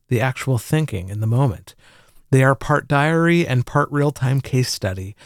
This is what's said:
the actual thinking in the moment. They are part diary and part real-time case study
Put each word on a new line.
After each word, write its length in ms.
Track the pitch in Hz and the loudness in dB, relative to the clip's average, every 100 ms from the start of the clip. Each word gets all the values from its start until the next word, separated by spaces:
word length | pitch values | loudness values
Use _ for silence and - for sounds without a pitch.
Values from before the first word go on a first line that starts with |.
| _ | _
the 140 | 123 | -2
actual 380 | 131 131 - 127 | -2 -4 -2 -2
thinking 500 | - 156 156 95 92 | -2 -2 -2 -6 -8
in 100 | 104 | -6
the 80 | 110 | 0
moment. 480 | 120 135 85 - - _ - _ _ _ | 2 0 -2 -10 -20 _ -20 _ _ _
They 140 | 135 | 4
are 100 | 131 | 4
part 320 | 135 - 147 - | 2 0 -2 0
diary 580 | 143 151 165 165 170 | 0 2 2 2 2
and 220 | 170 123 - | 2 0 0
part 240 | 147 143 | 0 0
real-time 520 | 143 143 143 131 135 | 0 0 0 -2 -2
case 280 | - 131 123 | 0 -2 -2
study 460 | - 98 95 95 - | -4 -6 -6 -10 -14